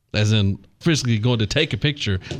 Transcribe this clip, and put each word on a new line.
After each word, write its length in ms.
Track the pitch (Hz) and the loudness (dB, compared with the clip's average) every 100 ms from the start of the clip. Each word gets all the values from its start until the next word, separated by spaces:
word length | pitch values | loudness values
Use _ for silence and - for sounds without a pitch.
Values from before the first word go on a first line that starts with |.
| _ | _
As 180 | 104 104 | 0 2
in 260 | 110 98 95 - _ | 2 2 -2 -8 _
physically 380 | 170 151 123 110 | 0 0 0 0
going 220 | 120 117 | 2 0
to 60 | 107 | 0
take 260 | 147 160 | 0 0
a 40 | - | -2
picture 420 | 147 147 107 92 - | -4 -2 -2 -4 -4